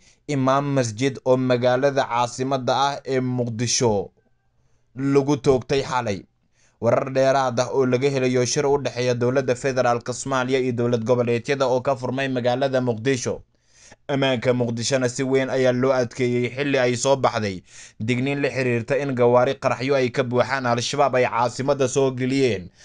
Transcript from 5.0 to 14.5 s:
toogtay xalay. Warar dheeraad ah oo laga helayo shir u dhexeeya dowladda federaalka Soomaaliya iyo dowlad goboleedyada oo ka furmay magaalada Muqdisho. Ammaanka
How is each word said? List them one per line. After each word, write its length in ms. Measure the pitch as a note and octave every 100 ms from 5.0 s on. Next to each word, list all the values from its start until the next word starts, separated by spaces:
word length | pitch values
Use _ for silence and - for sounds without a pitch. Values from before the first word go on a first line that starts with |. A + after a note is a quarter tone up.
| C#3 C#3 C#3 D3
toogtay 460 | D3+ B2+ - C#3
xalay. 400 | D3 B2+ A2+ F#2+ - _ _ _ _ -
Warar 320 | B2+ C#3+ C3+
dheeraad 480 | C3+ C3+ C3+ C3 A#2+
ah 80 | B2
oo 120 | C3+ B2+
laga 220 | B2 C#3+
helayo 340 | C#3 B2+ B2+ B2
shir 200 | D3+ C#3+
u 120 | C#3+
dhexeeya 360 | B2 A#2+ B2
dowladda 400 | A#2+ A#2+ C3+ B2+
federaalka 580 | A#2+ C#3 B2+ B2 A#2+ -
Soomaaliya 460 | A#2+ C3+ C3+ B2+ C3
iyo 120 | B2+
dowlad 320 | A#2+ A#2+ A#2+
goboleedyada 600 | A2 B2 A#2+ A#2 - C#3 C3
oo 140 | B2+
ka 160 | C3 C3
furmay 320 | B2 B2+ C3+
magaalada 520 | B2+ A#2+ B2+ C#3 B2+
Muqdisho. 600 | B2+ A2 B2+ B2+ A2+ D2+ - _ _ _ - - -
Ammaanka 460 | C#3 C3+ B2 C3